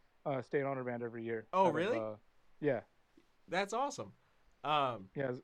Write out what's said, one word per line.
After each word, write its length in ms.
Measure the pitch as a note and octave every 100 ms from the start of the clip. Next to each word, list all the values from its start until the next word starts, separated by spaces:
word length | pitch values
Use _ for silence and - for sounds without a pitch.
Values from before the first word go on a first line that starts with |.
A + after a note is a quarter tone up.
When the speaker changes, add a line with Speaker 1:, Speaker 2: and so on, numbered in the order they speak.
| _ _ D#3
Speaker 1:
uh, 160 | C3
state 180 | A#2 D3
honor 200 | C#3 C3+
band 180 | B2 A#2+
every 220 | A#2+ A#2
year 240 | A2+ A2+ A2
Speaker 2:
Oh, 100 | F#3
Speaker 1:
out 40 | F#3
of, 40 | D#3
Speaker 2:
really? 220 | F#3+ A#3+
Speaker 1:
uh, 180 | A2 G#2+ - _ - -
yeah. 200 | D3 A#2 - _ _ - - _ -
Speaker 2:
That's 260 | F3 G3
awesome. 380 | A3 C#4+ - G2+ - _ _ _ _
Um, 460 | C#3+ D3+ C3+ A2 F#2+ D3
Speaker 1:
Yeah, 140 | C3+
it 20 |
was 100 | B2+